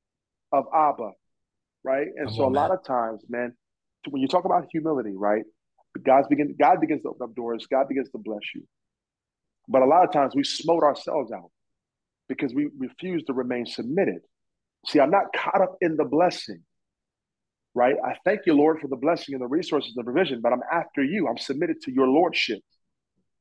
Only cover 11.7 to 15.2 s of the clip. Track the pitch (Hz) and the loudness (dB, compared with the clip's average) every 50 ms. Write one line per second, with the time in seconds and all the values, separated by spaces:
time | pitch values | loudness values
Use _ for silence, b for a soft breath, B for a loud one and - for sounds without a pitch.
11.7 | _ _ _ _ _ _ _ _ _ _ _ - 135 - 151 131 117 143 147 147 | _ _ _ _ _ _ _ _ _ _ _ -10 -6 -6 -4 -4 -2 -4 -4 -4
12.7 | - 135 131 120 - - 175 185 180 160 - - 127 131 123 123 123 120 117 110 | -6 -8 -10 -10 -10 -10 -8 -6 -6 -4 -4 -4 -4 -4 -4 -4 -4 -4 -6 -6
13.7 | - - 110 120 151 196 185 123 90 - - _ _ _ _ _ _ _ _ _ | -8 -8 -6 -4 0 0 0 0 -2 -4 -10 _ _ _ _ _ _ _ _ _
14.7 | _ _ _ - - 147 135 147 185 196 | _ _ _ 0 4 4 4 6 4 2